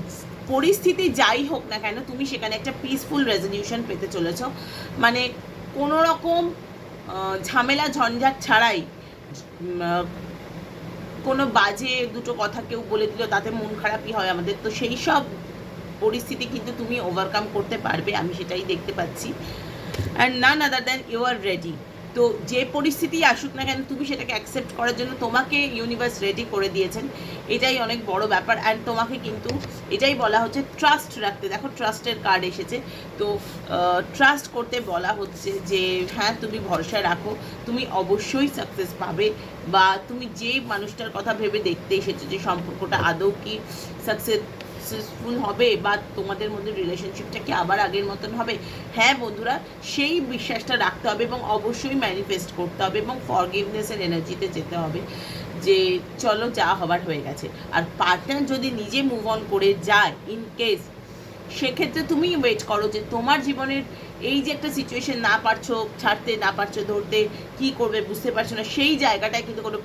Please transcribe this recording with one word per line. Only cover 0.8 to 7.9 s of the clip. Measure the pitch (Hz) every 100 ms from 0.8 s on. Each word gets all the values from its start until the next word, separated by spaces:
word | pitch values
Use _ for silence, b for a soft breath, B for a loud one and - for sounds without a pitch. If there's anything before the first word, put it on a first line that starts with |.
| 359 359 359
যাই | 240 214 247 285
হোক | 311 -
না | 214
কেন, | 214 220 277
তুমি | 254 277
সেখানে | 269 220 220
একটা | 269 262
পিসফুল | 254 269 - 285 254
রেজলিউশন | 196 190 202 202 233 233
পেতে | 175 190
চলেছ। | 190 165 170 254 - B B B -
মানে | 233 247 247 - - - -
কোনো | 269 285 311
রকম, | 330 330 339 339 339
আহ, | - - - - - - 190 190 190
ঝামেলা | - 262 247 285
ঝঞ্ঝাট | 302